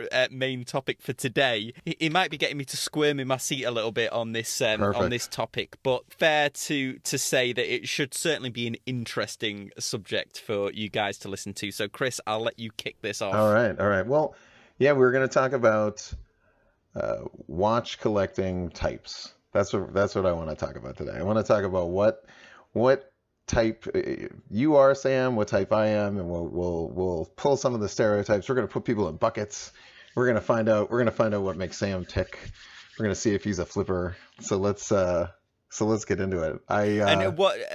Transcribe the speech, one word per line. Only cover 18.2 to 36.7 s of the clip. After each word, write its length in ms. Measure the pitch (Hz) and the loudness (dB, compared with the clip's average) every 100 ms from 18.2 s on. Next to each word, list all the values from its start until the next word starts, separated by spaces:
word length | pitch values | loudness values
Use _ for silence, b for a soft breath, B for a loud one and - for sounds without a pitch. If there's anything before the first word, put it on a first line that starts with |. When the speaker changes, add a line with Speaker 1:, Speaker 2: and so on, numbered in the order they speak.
| 95 - 95 90 85 | 0 -2 -2 -2 -6
Speaker 2:
types. 640 | - - - - - - _ _ | -4 -4 -4 -12 -16 -18 _ _
That's 200 | 98 101 | -2 0
what, 200 | 107 92 | -2 -2
that's 220 | 95 101 | 0 0
what 120 | 98 92 | 2 0
I 60 | |
wanna 220 | 85 80 | 0 -4
talk 220 | 76 73 71 | -6 -8 -8
about 200 | 62 - | -12 -10
today. 160 | 73 - | -8 -4
I 60 | |
wanna 200 | 92 110 | 0 0
talk 220 | - 104 | 2 2
about 240 | 98 92 85 | 2 0 0
what, 340 | 92 - - - B B B B | 4 2 2 -8 B B B B
what 400 | 104 127 135 - _ _ _ - | 0 4 2 0 _ _ _ -2
type, 380 | 120 113 - - | 2 2 0 -4
uh, 340 | 92 - - - - - | -2 -2 -4 -8 -14 -6
you 260 | 101 151 143 | 0 6 8
are, 180 | 139 | 8
Sam, 420 | 139 135 131 127 113 | 6 2 2 2 0
what 120 | 104 | 0
type 240 | 104 98 | 0 2
I 160 | 107 107 | 2 2
am, 300 | 107 101 101 | 2 0 -2
and 100 | 87 | -4
we'll, 180 | 85 85 | -4 -4
we'll, 420 | 85 87 85 82 | -2 -2 -2 -4
we'll 360 | 76 92 82 - - | -2 -2 -2 -6 -2
pull 200 | 143 135 | 2 2
some 180 | 131 | 2
of 60 | 117 | 0
the 80 | 101 | -2
stereotypes. 600 | - 110 104 98 104 - | 2 2 4 2 0 2
We're 60 | |
gonna 140 | 127 101 | -2 0
put 160 | 127 | -4
people 240 | - 107 87 | -2 0 0
in 80 | 82 | 0
buckets. 560 | 113 - 104 - - B B B B | -2 0 -6 -8 -16 B B B B
We're 120 | - 123 | 0 2
gonna 140 | 107 | 2
find 280 | - 117 110 | 2 2 4
out, 220 | 107 104 | 4 2
we're 80 | 120 | 2
gonna 120 | 113 | 2
find 240 | 107 110 | 2 0
out 80 | 104 | 0
what 140 | 95 87 | -2 -4
makes 200 | 90 - | -6 -4
Sam 260 | 101 92 | -2 -2
tick. 340 | 87 95 - - - - B B B - | -4 -4 -4 -6 -16 -16 B B B -2
We're 60 | 107 | -2
gonna 80 | |
see 200 | 92 113 | 0 0
if 100 | 101 | 0
he's 140 | 104 90 | 0 -2
a 80 | 85 | -2
flipper. 500 | 101 92 90 90 92 B - | -2 0 0 -2 -6 B -12
So 160 | - 98 | -4 0
let's, 360 | 101 98 - | 0 -2 0
uh, 360 | 101 90 87 87 - _ _ _ | 2 2 2 -2 -6 _ _ _
so 180 | - 107 | -4 0
let's 180 | 110 | 0
get 160 | - 95 | 0 -2
into 220 | 95 90 | 0 0
it. 180 | 78 - | -2 -4
I, 300 | - | -2